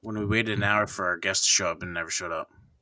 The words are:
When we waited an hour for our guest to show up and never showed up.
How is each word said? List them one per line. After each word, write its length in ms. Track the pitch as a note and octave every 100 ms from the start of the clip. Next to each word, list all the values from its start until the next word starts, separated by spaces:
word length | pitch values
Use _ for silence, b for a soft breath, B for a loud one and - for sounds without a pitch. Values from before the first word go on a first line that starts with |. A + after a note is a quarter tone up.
When 180 | A2+ G#2+
we 80 | G2+
waited 320 | A2 A2 G2+
an 40 |
hour 220 | G2+ G#2 G#2
for 200 | - F2+
our 100 | F2
guest 280 | F#2+ F#2+
to 40 | -
show 200 | - F#2
up 120 | E2
and 120 | F2+
never 160 | E2+ E2
showed 220 | - F2
up. 180 | E2 D2+ - - _